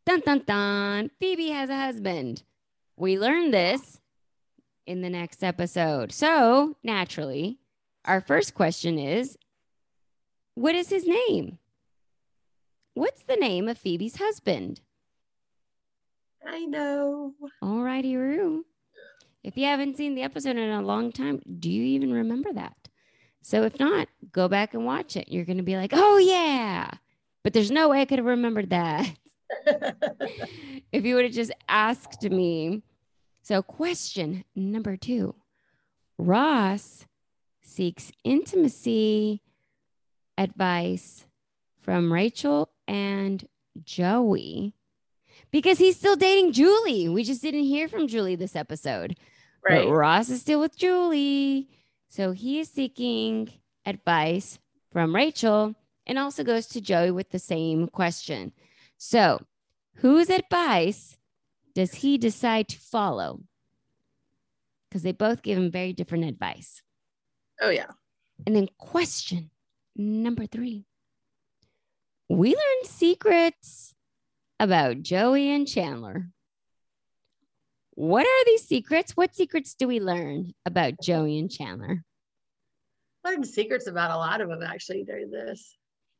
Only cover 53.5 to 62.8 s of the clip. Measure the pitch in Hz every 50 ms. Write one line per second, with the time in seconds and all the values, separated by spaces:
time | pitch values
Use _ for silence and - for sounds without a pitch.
53.5 | - _ _ _ _ _ - - 196 - _ 170 170 165 151 160 170 190 196 -
54.5 | - - _ _ _ _ _ _ - 175 165 160 165 202 277 320 302 - - 220
55.5 | 208 214 214 214 214 - _ _ _ _ _ - 254 269 277 277 285 - 294 247
56.5 | 233 226 220 - - 247 202 - 190 170 170 180 180 185 190 - - 185 - -
57.5 | 180 160 160 165 160 156 170 165 - - 180 170 170 - - - 151 110 92 -
58.5 | - _ _ _ _ _ _ _ _ - - - - 233 202 165 120 - - -
59.5 | _ _ _ _ _ _ _ _ _ - - 254 277 320 339 330 370 370 - -
60.5 | 370 349 339 311 226 180 165 185 214 - - - - _ _ _ _ _ _ _
61.5 | _ _ _ _ - - 113 - - - - 277 285 262 226 226 208 - - 233
62.5 | 226 220 214 - - -